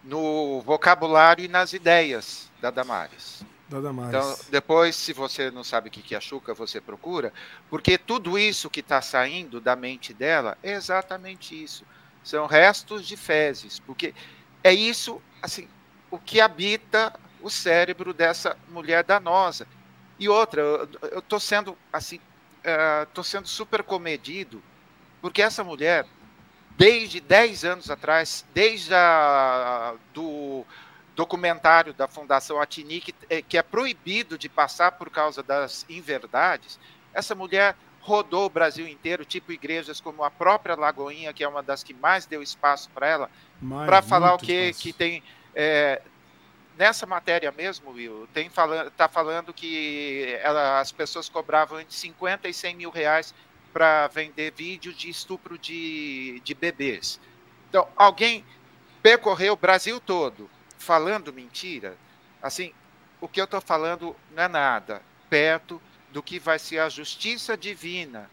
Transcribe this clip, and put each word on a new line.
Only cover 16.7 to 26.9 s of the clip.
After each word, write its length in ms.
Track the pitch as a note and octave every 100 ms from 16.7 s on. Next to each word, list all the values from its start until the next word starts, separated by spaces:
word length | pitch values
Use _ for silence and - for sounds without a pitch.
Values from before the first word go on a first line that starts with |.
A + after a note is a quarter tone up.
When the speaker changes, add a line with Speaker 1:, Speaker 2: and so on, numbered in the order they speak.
| G#3+ - A3 A3 - - _
Speaker 1:
o 80 | -
cérebro 640 | - F3+ E3+ F3+ F3 F3+
dessa 420 | D#3+ E3 E3+ F3 - -
mulher 340 | E3+ D3+ E3
danosa. 640 | E3+ G3+ F3+ F#3 F#3 - - - _ _ _ _
E 100 | G3+
outra, 320 | G#3 A3 D3+
eu, 280 | D3 D3 D3 - D3+
eu 120 | F#3
tô 180 | - G#3
sendo, 380 | - G#3 G3 F3 _
assim, 300 | D#3 - F3 _ _ _ _
é, 440 | E3 D#3 D#3 D3+ D3+
tô 100 | -
sendo 240 | E3+ G3+ F#3
super 340 | - G#3+ G#3+
comedido, 800 | G3+ F#3+ E3 C#3+ - F3+ F#3 G#2+ _ _ _ _ _ _
porque 180 | F3+ -
essa 240 | G#3+ A3
mulher, 400 | F#3 C#3 D#3 E3 - _ - _ _ _ _ -
desde 440 | G3